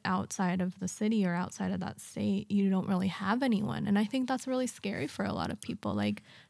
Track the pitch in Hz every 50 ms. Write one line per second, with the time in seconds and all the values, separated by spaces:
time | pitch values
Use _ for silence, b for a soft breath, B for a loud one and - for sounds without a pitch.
0 | - 190 185 190 196 - - - 190 180 185 185 180 185 175 - 185 185 - -
1 | 214 214 226 214 196 180 175 175 180 - - - 196 185 190 185 185 - - -
2 | - - - - 202 208 196 196 208 - 202 202 196 196 190 190 - - 196 180
3 | 190 190 170 - 202 190 214 247 277 262 220 196 208 214 - - 208 208 202 202
4 | 214 208 - 262 254 240 262 247 - 262 262 254 254 240 - - - - - -
5 | - 302 - - 196 - - 87 82 - - - - - - 202 - - - -
6 | - 208 208 - b b b b b b